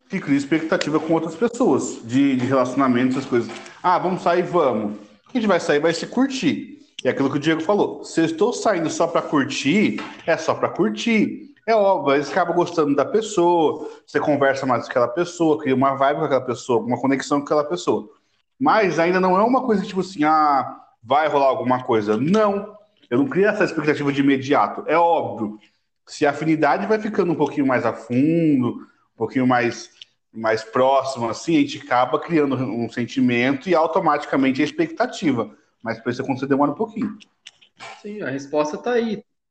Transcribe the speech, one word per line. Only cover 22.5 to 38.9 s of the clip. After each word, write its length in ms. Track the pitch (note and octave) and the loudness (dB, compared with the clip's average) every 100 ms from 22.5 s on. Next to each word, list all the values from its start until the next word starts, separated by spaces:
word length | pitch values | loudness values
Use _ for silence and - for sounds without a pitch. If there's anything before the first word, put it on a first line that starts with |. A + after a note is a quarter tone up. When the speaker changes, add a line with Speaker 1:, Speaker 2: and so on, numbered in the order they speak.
| G3+ G3+ - _ _ - | 0 -8 -16 _ _ -4
Speaker 1:
eu 80 | B2 | -2
não 80 | C3+ | 0
crio 220 | F3 G#3 | 2 2
essa 160 | G#3 | 2
expectativa 460 | F3 - D3+ C3 D3 | -2 0 -2 0 0
de 80 | C#3+ | 2
imediato. 600 | C#3 C3+ B2 C3 G#2 - - | 2 2 2 2 2 -2 -2
É 100 | D#3+ | 2
óbvio, 640 | E3+ D#3 A2+ A2+ G#2+ G#2+ _ _ _ _ - | 2 0 -2 -6 -8 -8 _ _ _ _ -20
se 180 | - | -2
a 60 | D3 | 0
afinidade 560 | C#3 D#3+ D#3 C#3+ F3+ G3 | 0 0 2 2 2 0
vai 120 | A3 | -2
ficando 340 | G#3+ G#3 F3 | -2 -2 -2
um 40 | D3+ | 0
pouquinho 300 | D3 D3+ C3 | -2 0 0
mais 180 | B2 | 2
a 80 | A2+ | 0
fundo, 840 | - - B2 D3+ E3+ D#3+ C3+ A#2+ - - _ _ | -4 -4 0 2 2 2 2 0 -4 -14 _ _
um 20 | - | -8
pouquinho 300 | A2 C3 B2+ | -4 0 2
mais, 440 | B2 A#2+ - - _ - _ _ | 2 0 -4 -12 _ -20 _ _
mais 300 | A2 C3 D3 | -6 -2 -2
próximo, 640 | - B2+ C3 C3+ B2+ B2 A#2 | -2 2 4 4 0 -4 -6
assim, 280 | G#2 - D#3 | -4 0 2
a 20 | |
gente 200 | C#3 B2+ | 2 -4
acaba 380 | - B2 B2+ C#3+ | 0 0 2 -2
criando 360 | - D#3+ C#3+ B2 | 0 0 2 0
um 320 | A#2+ A#2 A2+ | -2 -4 -4
sentimento 800 | B2+ A#2 C3+ B2+ A#2+ B2+ C3+ F#3+ | -6 -4 0 2 2 2 0 0
e 60 | |
automaticamente 880 | D#3+ D#3+ F#3+ E3 D3 - D3 C3+ C3 | 0 2 2 2 0 0 0 0 0
a 20 | |
expectativa. 840 | D3 - D#3+ - B3 - D#3 A#2+ G#2+ - _ _ | -2 -2 -4 -2 -4 -2 -2 -2 -4 -10 _ _
Mas 160 | A2+ A2+ | -10 -6
pra 100 | B2+ | -6
isso 100 | A#2+ | -4
acontecer 240 | A2 B2 C#3+ | -4 -4 0
demora 240 | C3+ C#3+ | 2 0
um 40 | |
pouquinho. 400 | C3+ A3 - G#2 - - _ - - _ _ - - | -2 -6 -4 -6 -8 -18 _ -20 -20 _ _ -20 -16
Speaker 2:
Sim, 220 | G#3 G#3 | -14 -10
a 80 | C#3+ | -8
resposta 480 | C#3 C#3 - D4+ - | -8 -4 -2 -2 -4
tá 140 | A#3+ | -2